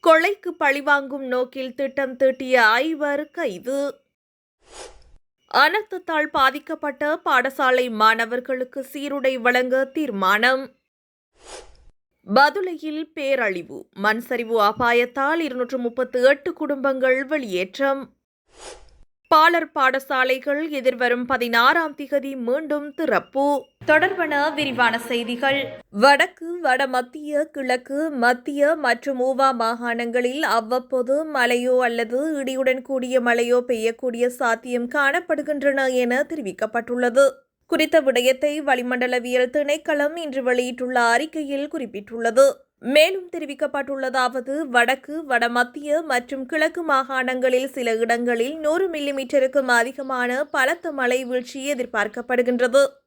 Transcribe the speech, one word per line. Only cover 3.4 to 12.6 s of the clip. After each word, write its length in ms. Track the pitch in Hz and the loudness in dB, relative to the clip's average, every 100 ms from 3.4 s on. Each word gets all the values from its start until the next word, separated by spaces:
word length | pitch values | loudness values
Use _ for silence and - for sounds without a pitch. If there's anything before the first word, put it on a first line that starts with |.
| 311 180 247 277 285 - _ _ _ _ _ _ _ - - - - - _ _ _ | -6 -6 -6 -4 -4 -8 _ _ _ _ _ _ _ -20 -20 -20 -20 -20 _ _ _
அனர்த்தத்தால் 800 | - 302 403 427 370 349 311 302 | 2 2 2 -4 -12 -6 -4 -2
பாதிக்கப்பட்ட 800 | 302 269 277 - 311 302 285 294 320 | 2 0 0 -10 -8 -6 -4 -4 -2
பாடசாலை 680 | 359 269 247 262 262 254 254 | 0 0 0 0 0 2 0
மாணவர்களுக்கு 920 | 220 214 226 226 247 247 262 254 285 | 2 2 4 0 -4 -4 -6 -6 -10
சீருடை 500 | 262 294 285 277 262 262 | -12 -8 -6 -2 -2 2
வழங்க 440 | 233 247 254 262 269 | 2 2 2 0 -2
தீர்மானம். 760 | 320 294 202 185 208 240 262 269 _ _ _ _ _ _ _ - - - - - _ _ _ - | -2 -4 0 2 4 2 0 -4 _ _ _ _ _ _ _ -20 -20 -20 -20 -20 _ _ _ 0
பதுளையில் 760 | 214 392 392 | 4 4 4